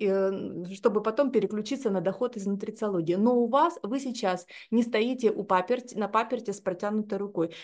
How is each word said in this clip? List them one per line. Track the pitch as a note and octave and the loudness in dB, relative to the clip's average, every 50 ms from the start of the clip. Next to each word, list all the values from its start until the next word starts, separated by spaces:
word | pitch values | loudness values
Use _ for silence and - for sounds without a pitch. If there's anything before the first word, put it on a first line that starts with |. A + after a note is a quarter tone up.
| G#3+ | 0
э, | F#3+ F#3+ G3 F#3+ F#3+ G3 - - - C3 E3 F3+ F3+ G3 | 2 2 2 2 2 0 -2 -6 -8 -8 -8 -8 -10 -10
чтобы | - - A#3 G3 G#3+ G#3 | 0 0 2 2 2 0
потом | A3 A3 C#4+ C#4+ C4 - | 0 2 2 2 4 4
переключиться | A3 F#3+ - G#3+ G#3+ G#3+ - C#4+ C4+ C4+ G#3+ | 2 2 2 0 -4 -4 -4 -6 -2 -2 0
на | G3 F#3 E3 | 0 2 0
доход | F#3+ F#3 - B3+ A#3+ - | 0 0 0 -2 -4 -4
из | G#3 F#3+ | -4 -4
нутрициологии. | G3+ G3+ G3 - A3 A3 - A3 G#3 F#3+ F3 E3 D#3+ E3+ | -4 -4 -4 -4 -8 -6 -4 -4 -2 0 0 0 0 2
Но | F#3+ G#3+ B3 B3 | 4 4 4 4
у | A#3+ A#3+ A3+ | 4 4 4
вас, | B3 C#4+ D#4+ F4 - - - | 4 4 4 4 2 -2 -6
вы | G3+ B3+ C4+ | -4 -4 -4
сейчас | C4+ B3+ A#3 - - F#3 F3+ F3 - - - - - - | -4 -6 -6 -2 0 0 0 -2 -4 -12 -18 -20 -6 0
не | A3 A#3+ A#3 | 2 2 2
стоите | A#3 B3+ G#3+ A3+ B3 C4 B3+ A#3 G#3 G#3+ | 4 2 0 2 0 0 2 2 2 2
у | - G3+ | 0 0
паперти-, | - F#3+ F3+ - - B3 B3 B3 - - G3+ | 2 2 2 4 2 -2 -2 -2 -6 -4 -4
на | G#3 G3+ | -4 0
паперти | G#3 A3 A#3 A#3 B3+ A#3 - G#3 G3 | 2 0 0 0 -2 -4 -4 -6 -8
с | - | -4
протянутой | - G3 F3+ F3 G#3+ G#3 G#3+ G#3+ G#3 G#3 G3+ F#3+ | -4 -4 -4 -2 -4 -2 -2 -2 -2 -2 -4 -4
рукой. | G3+ G3+ - F3+ E3 E3 - - | -4 -4 -2 -2 -2 -2 -4 -10